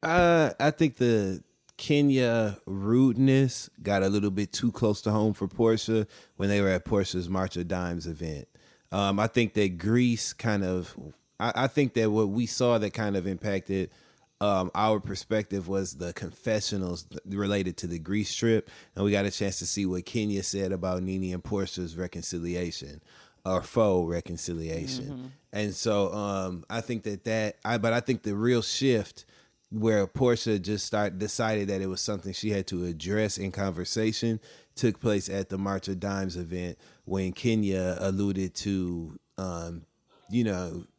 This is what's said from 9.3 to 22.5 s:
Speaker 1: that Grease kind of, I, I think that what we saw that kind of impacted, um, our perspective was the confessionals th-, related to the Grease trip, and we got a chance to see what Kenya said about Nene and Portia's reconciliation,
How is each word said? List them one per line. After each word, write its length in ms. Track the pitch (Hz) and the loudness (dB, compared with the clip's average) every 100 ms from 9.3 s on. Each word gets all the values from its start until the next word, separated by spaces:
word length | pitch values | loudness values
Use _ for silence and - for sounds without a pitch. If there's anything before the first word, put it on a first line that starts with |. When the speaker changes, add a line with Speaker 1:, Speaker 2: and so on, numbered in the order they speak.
| - 113 | 2 2
Speaker 1:
that 240 | 104 98 87 | 2 2 2
Grease 560 | 92 117 123 117 - | 2 4 4 2 -2
kind 300 | - 117 104 | -2 0 0
of, 320 | 95 92 87 - 73 - _ _ | 0 -2 -4 -12 -16 -18 _ _
I, 120 | 113 113 | -4 0
I 120 | 127 | 0
think 260 | - 135 | 2 2
that 180 | - 110 | 4 2
what 180 | 107 107 | 4 2
we 160 | 104 117 | 0 -2
saw 320 | - 123 117 | 2 2 4
that 160 | 104 | 0
kind 220 | - 107 98 | -2 -2 0
of 120 | 92 | -2
impacted, 640 | 92 104 98 - 98 92 - _ _ _ _ | -4 -2 -4 -2 -2 -2 -8 _ _ _ _
um, 300 | 101 98 92 | 2 2 0
our 260 | - 107 107 | 0 2 2
perspective 680 | 95 95 - 107 101 98 87 | 0 -10 -2 -2 -2 -6 -4
was 280 | 98 92 67 | -4 -4 -6
the 160 | 87 | -8
confessionals 880 | 85 90 - - 107 - 101 92 87 | -8 -10 -8 -2 -2 -2 -4 -4 -6
th-, 180 | - - - | -10 -16 -8
related 500 | 98 101 101 90 85 | -4 0 0 0 -4
to 100 | 87 | -6
the 120 | 85 | -8
Grease 340 | 80 101 101 | -4 -2 -2
trip, 360 | - 117 110 - - - - | 0 2 2 0 -14 -16 0
and 100 | 101 | 2
we 60 | |
got 140 | 101 98 | 4 2
a 60 | |
chance 280 | - 98 92 | -2 -4 -2
to 60 | 87 | -4
see 180 | - 95 | -2 -2
what 200 | 90 90 | -2 -4
Kenya 360 | 117 107 98 | -2 0 -2
said 300 | 92 98 95 | -2 -2 -2
about 320 | 95 92 92 | -2 -2 -2
Nene 280 | 92 95 92 | -2 -2 -2
and 100 | 90 | -4
Portia's 520 | - 104 95 - 87 80 | -4 -4 -4 -6 -8 -6
reconciliation, 1040 | 90 85 78 87 85 | -8 -6 -8 -6 -4